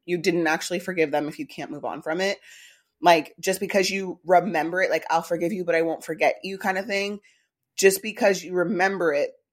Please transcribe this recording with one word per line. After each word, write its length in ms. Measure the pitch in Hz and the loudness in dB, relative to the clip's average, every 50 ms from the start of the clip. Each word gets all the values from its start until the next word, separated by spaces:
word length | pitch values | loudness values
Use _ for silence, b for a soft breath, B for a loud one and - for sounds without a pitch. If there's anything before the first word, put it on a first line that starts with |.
| _ | _
You 120 | 175 175 | -4 -4
didn't 300 | 175 156 196 170 175 165 | 0 0 0 2 2 2
actually 320 | 156 160 170 - - 180 180 | 0 0 -2 -2 -4 -6 -6
forgive 320 | 180 - 185 175 156 147 | -6 -4 -2 0 0 0
them 160 | 143 147 151 | 0 -2 -2
if 140 | 147 156 - | -4 -6 -8
you 60 | 143 | -12
can't 260 | - - - 143 - | -12 -10 -12 -12 -12
move 120 | - 143 135 | -10 -10 -8
on 160 | 113 85 151 | -8 -8 -8
from 200 | 165 156 160 180 | -6 -6 -2 -2
it. 180 | 190 196 202 B B B B B B B B B B _ _ _ | -2 -2 -2 B B B B B B B B B B _ _ _
Like, 320 | 156 175 170 165 - - - - | 4 6 6 6 4 -2 -8 -4
just 180 | - 190 185 185 | -2 -2 -2 -2
because 320 | 202 185 - 196 185 185 | -2 0 2 2 2 2
you 300 | 190 196 190 185 170 - _ | -2 -4 -4 -6 -8 -8 _
remember 560 | 156 185 175 175 196 170 156 151 165 175 185 | 4 4 6 6 4 0 -2 -2 -2 0 0
it, 100 | 190 - | 0 0
like, 140 | 151 160 - - | 0 -2 0 0
"I'll 120 | 160 165 | 0 0
forgive 300 | 165 - 175 165 170 170 | 0 -2 -2 -2 -2 -2
you, 120 | 214 180 180 | -4 -2 -2
but 100 | 165 165 | 0 2
I 80 | 165 | 2
won't 220 | 165 165 156 - - | 2 0 -2 -6 -8
forget 320 | - 160 156 156 139 - - - | -10 -2 2 2 2 2 0 -4
you" 120 | 185 196 | -10 -8
kind 220 | 190 - 196 190 190 | -4 -4 -2 -2 -2
of 80 | 196 | -4
thing. 320 | 240 196 196 196 202 208 202 b b b b b b _ _ _ _ _ | -4 -4 -4 -4 -4 -6 -10 b b b b b b _ _ _ _ _
Just 240 | - 190 196 190 - | 4 4 4 4 4
because 440 | - 220 214 - 240 196 190 180 160 | -2 -8 -4 0 2 2 2 0 -2
you 80 | 160 | -4
remember 600 | 185 180 175 170 214 175 185 196 196 185 175 160 | -2 0 0 0 2 2 0 0 0 0 0 0
it, 200 | 143 143 135 123 - _ _ _ | 2 0 -2 -2 -6 _ _ _